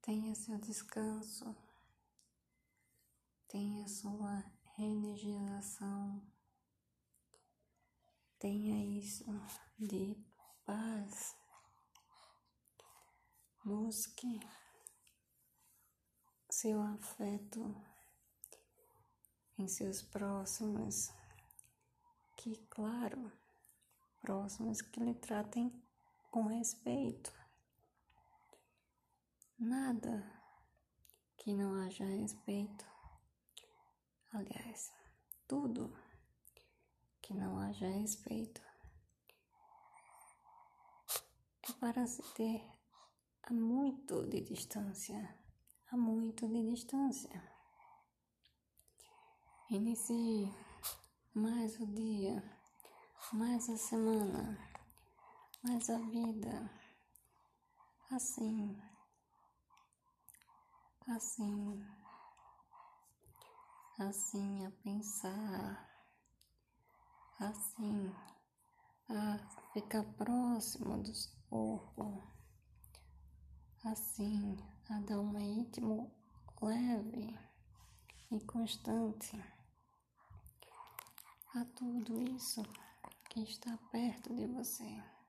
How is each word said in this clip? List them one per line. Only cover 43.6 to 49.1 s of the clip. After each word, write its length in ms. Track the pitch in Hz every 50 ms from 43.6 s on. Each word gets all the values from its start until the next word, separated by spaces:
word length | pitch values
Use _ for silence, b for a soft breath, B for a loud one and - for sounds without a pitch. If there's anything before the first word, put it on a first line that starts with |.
| 226 226 240 262 285 277 262 269 - - 185 - -
de 160 | - - -
distância, 920 | - - 214 - - - - 214 202 202 190 - - - 196 214 214 180 - - - - - _ _ _ - _ _ -
a 60 | 247
muito 500 | 247 233 226 220 226 226 226 220 - 233
de 240 | 220 226 233 226 220
distância. 720 | 240 240 - - - 269 277 269 - - - - - 180 - - - - - - - - - - - - _ _ _ _ _ _ _ _ _ - _ _ _ _ _ - _ - _ _ B B